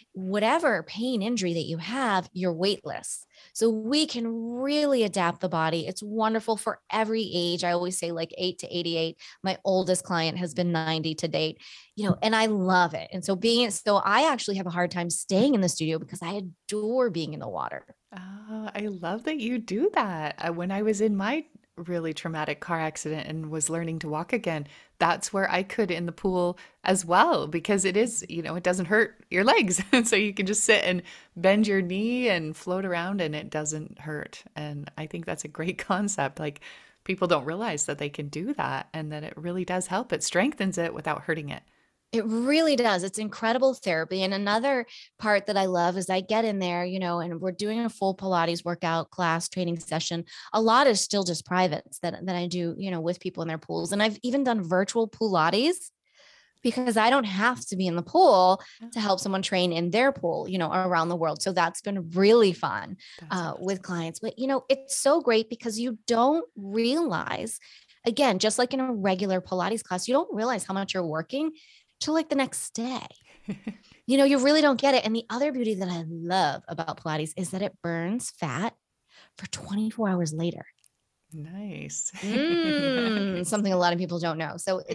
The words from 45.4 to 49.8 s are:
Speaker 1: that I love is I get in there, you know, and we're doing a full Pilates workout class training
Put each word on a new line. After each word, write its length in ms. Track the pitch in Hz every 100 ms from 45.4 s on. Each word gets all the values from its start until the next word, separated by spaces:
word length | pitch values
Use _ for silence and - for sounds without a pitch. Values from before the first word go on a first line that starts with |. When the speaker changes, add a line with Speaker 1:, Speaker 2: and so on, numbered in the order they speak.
| 202
Speaker 1:
that 100 | 196
I 80 | 190
love 320 | 180 175 185
is 120 | 185
I 120 | 190
get 240 | 185 220 226
in 120 | 202
there, 280 | 180 175 180
you 140 | 190
know, 200 | 185 175
and 220 | 170 165
we're 100 | 185
doing 300 | 180 208 220
a 80 | 233
full 260 | - 190 190
Pilates 480 | 196 180 165 170
workout 460 | 175 170 170 165 -
class 400 | - 175 165 -
training 300 | - 175 170